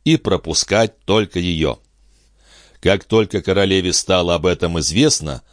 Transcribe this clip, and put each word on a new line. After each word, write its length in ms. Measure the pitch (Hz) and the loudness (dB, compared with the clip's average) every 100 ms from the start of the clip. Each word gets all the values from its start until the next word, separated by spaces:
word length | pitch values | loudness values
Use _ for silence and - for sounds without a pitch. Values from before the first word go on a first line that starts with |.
и 140 | 147 160 | 0 0
пропускать 840 | - 92 82 78 - 104 113 - - | 0 -2 -2 -4 0 0 0 -2 -2
только 340 | 107 98 92 | -2 -2 -4
её. 400 | 87 80 76 58 _ _ _ _ _ _ _ - _ _ | -4 -2 -2 -4 _ _ _ _ _ _ _ -20 _ _
Как 240 | 90 98 - | 0 0 2
только 360 | 113 104 98 | 0 0 -2
королеве 520 | 92 95 98 95 90 | -2 0 2 2 0
стало 420 | - - 92 87 85 | -2 0 0 0 0
об 100 | 90 | 0
этом 340 | 85 85 85 | -2 -2 -2
известно, 600 | 73 87 147 - 76 64 - | -2 0 0 0 -6 -12 -14